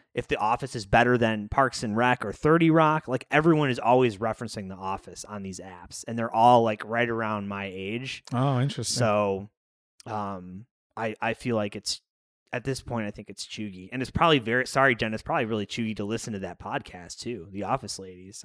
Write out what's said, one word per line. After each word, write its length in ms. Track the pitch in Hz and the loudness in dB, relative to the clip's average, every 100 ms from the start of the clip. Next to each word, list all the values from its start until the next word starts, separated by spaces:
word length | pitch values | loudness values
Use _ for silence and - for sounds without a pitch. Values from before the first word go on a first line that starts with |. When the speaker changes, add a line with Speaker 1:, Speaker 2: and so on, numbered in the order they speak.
| _ | _
Speaker 1:
if 140 | - - | -8 -4
The 80 | 139 | -2
Office 400 | 107 120 131 123 | 0 0 -4 -8
is 80 | |
better 320 | 98 117 120 123 | 2 4 6 4
than 320 | 113 110 104 | 4 0 -2
Parks 340 | - 131 - | 2 2 0
and 140 | 117 107 | -2 2
Rec 280 | 123 123 | 2 2
or 80 | 104 | -2
thirty 380 | - 151 165 165 | 0 4 6 6
Rock. 380 | 160 156 156 - | 6 4 2 -2
Like, 180 | 127 - | -6 2
everyone 400 | 143 160 156 143 | 4 6 6 4
is 80 | 120 | 2
always 400 | 113 127 127 95 | 4 6 6 2
referencing 500 | 110 107 117 113 95 | -4 -4 -8 -10 -10
The 60 | |
Office 500 | 95 95 95 - 87 | -8 -6 -6 -8 -16
on 180 | - 104 | -12 -10
these 180 | 95 90 | -10 -10
apps, 440 | 92 87 87 - - | -12 -14 -12 -12 -8
and 120 | 117 | -4
they're 160 | 113 | 0
all, 280 | 113 120 123 | 6 8 8
like, 220 | 113 107 | 6 0
right 240 | 107 117 120 | -4 0 0
around 400 | 113 110 107 101 | 0 -2 -4 -4
my 160 | 98 98 | -6 -6
age. 500 | 95 95 117 131 - - | -6 -6 -6 -8 -12 -6
Speaker 2:
Oh, 260 | 123 139 127 | -2 0 2
interesting. 380 | 139 - 113 - | 0 -2 -6 0
Speaker 1:
So, 500 | 117 104 101 98 101 _ _ _ _ _ - | 2 4 2 -2 -6 _ _ _ _ _ -10
um, 600 | 107 101 95 90 92 120 _ _ - | -6 -6 -8 -12 -16 -18 _ _ -8
I, 180 | 113 110 | -6 -4
I 100 | 113 | -4
feel 220 | 113 127 110 | -4 -2 -2
like 200 | 104 104 | -2 -6
it's, 240 | - - _ _ _ _ _ | -8 -10 _ _ _ _ _
at 120 | 123 | -8
this 160 | 135 127 | -6 -6
point, 260 | - 120 104 | -6 -6 -6
I 40 | |
think 180 | - 101 | -10 -16
it's 160 | 98 - | -14 -14
chuggy. 440 | - 107 92 92 | -10 -10 -10 -12
And 80 | 127 | -8
it's 100 | 127 | -6
probably 280 | - 165 147 | 2 4 4
very, 280 | 110 123 127 | 2 0 0
sorry, 280 | 139 135 | 2 4
Jen, 180 | 117 113 | 4 -2
it's 100 | 110 | -4
probably 220 | - 156 | -4 -4
really 220 | 113 110 101 | 0 -2 -2
chuggy 280 | - 113 107 | -4 -4 -4
to 80 | |
listen 280 | 104 113 - | -4 -4 -6
to 60 | 101 | -8
that 180 | 92 85 | -8 -10
podcast, 600 | 98 135 - 92 85 - | -8 -8 -8 -18 -16 -12
too, 260 | 113 117 82 | -10 -10 -10
The 120 | 98 | -8
Office 340 | 95 131 104 - | -2 -2 -4 -12
Ladies. 440 | 95 90 95 - | -12 -18 -18 -18